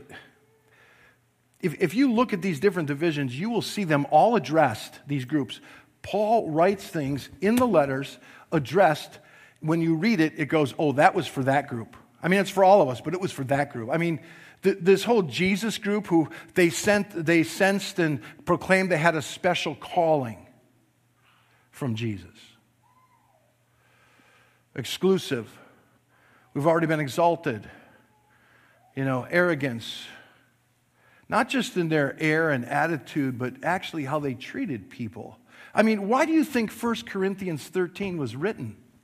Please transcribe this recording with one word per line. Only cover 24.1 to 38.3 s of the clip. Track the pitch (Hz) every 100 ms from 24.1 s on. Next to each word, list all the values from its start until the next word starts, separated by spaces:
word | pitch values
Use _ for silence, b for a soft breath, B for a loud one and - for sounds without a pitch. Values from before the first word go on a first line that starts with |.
| b b b b b b
Exclusive. | - 120 - 185 185 - 123 107 - b b b b _ b b b b
We've | 147 151
already | 165 156
been | 156
exalted. | 143 143 170 165 156 107 - b b b b b b b b b b b b
You | -
know, | 135 131 120
arrogance. | 175 180 151 135 117 - - - B B B B B B _ _ b b b b
Not | 202 247
just | 262 - 180
in | 165
their | 156 139 -
air | 156 156 165
and | 135
attitude, | 120 143 160 156 - 156 135 120
but | 123 131
actually | 151 185 - 165
how | 131 151
they | 143
treated | 120 - - 240 117 -
people. | - 113 104 110 - B B B
I | -
mean, | 220 214 196
why | 247 320
do |
you | 320
think | 285 240 214
First | - 233 226 -
Corinthians | 196 190 196 190 151
thirteen | - 185 180 - 202 175
was | 131